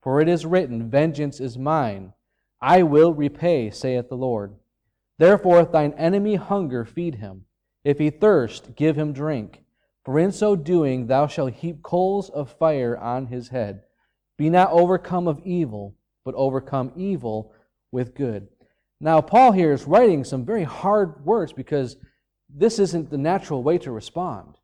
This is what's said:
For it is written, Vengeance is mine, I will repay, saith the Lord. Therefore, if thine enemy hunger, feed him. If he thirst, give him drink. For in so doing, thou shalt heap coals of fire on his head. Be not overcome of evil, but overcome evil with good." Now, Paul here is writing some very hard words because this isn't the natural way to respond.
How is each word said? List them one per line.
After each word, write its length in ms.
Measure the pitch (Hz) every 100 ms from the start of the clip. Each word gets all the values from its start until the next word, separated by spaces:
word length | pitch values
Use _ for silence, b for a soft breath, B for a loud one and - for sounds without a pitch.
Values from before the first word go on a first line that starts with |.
For 200 | - 139
it 80 | 156
is 160 | 175 165
written, 440 | 185 156 117 113
Vengeance 500 | 139 156 143 147 135
is 180 | 131 120
mine, 560 | 135 160 123 98 95 _ _ _ _ _
I 220 | 127 180
will 300 | 170 147 165
repay, 580 | 151 143 143 170 160 110
saith 380 | - 131 127 120
the 60 | 135
Lord. 400 | 131 117 101 101 _ _ _ _ _ _
Therefore, 420 | 165 202 196 175
if 100 | 170
thine 220 | 170 147
enemy 420 | 147 165 196 208 202
hunger, 500 | - 202 170 123 113
feed 300 | - 175 127
him. 300 | 104 95 - _ _ _
If 140 | 147 143
he 140 | 151
thirst, 640 | 147 214 185 117 - - 120
give 200 | 151 151
him 160 | 151
drink. 520 | 135 151 143 107 - _ _ _ _ -
For 140 | 139
in 120 | 180
so 240 | - 214 202
doing, 520 | 147 180 147 127 117
thou 180 | 131 147
shalt 280 | 156 135
heap 280 | 113 165 170
coals 480 | - 180 185 202 190
of 260 | 143 139 _
fire 360 | 160 147 123 117
on 300 | 113 123 131
his 240 | 123 117
head. 320 | 131 104 98 _ _ _ _ _ _
Be 140 | 151
not 200 | 175 185
overcome 560 | 165 175 185 - 175 175
of 140 | 147
evil, 520 | 196 180 151 107 101 - _ _
but 120 | - 131
overcome 560 | 135 131 - 139 127 160
evil 580 | 190 180 120 110 107 b b _ _
with 240 | 127 123 -
good." 320 | 135 104 98 _ _ _ _ _
Now, 200 | 151 160
Paul 320 | 151 226 254
here 220 | 196 165
is 120 | 139 139
writing 380 | 185 247 160
some 220 | 127 131 120
very 180 | 220
hard 640 | 156 - 185 214 190 151 143
words 280 | 226 170
because 440 | - 131 147 127 - b b b _ _
this 300 | 143 214 226
isn't 320 | 190 165 151
the 80 | 143
natural 460 | 143 185 185 143
way 160 | 123 170
to 120 | 156
respond. 640 | 113 - - 180 110 78 69